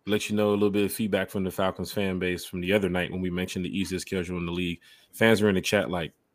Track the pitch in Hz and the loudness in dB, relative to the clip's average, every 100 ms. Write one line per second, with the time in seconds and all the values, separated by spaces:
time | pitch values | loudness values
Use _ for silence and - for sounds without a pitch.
0 | 98 104 - 107 104 101 104 101 98 - | -2 -2 0 0 2 4 2 2 0 0
1 | 107 95 92 101 92 - 95 - 87 107 | 0 0 0 -2 -4 0 -2 -2 -6 -2
2 | 95 92 90 87 - 92 90 104 95 90 | -2 -2 -2 -4 -6 -6 2 2 2 0
3 | 80 92 92 90 92 92 90 98 87 90 | -2 -4 -4 -2 -4 -4 -4 -4 -4 -4
4 | - 95 87 90 87 87 87 87 - - | -4 -6 -4 -6 -4 -2 -4 -6 -12 -20
5 | _ - 113 104 104 92 - 104 69 87 | _ 4 6 6 4 2 2 2 2 -2
6 | 78 - _ | -6 -10 _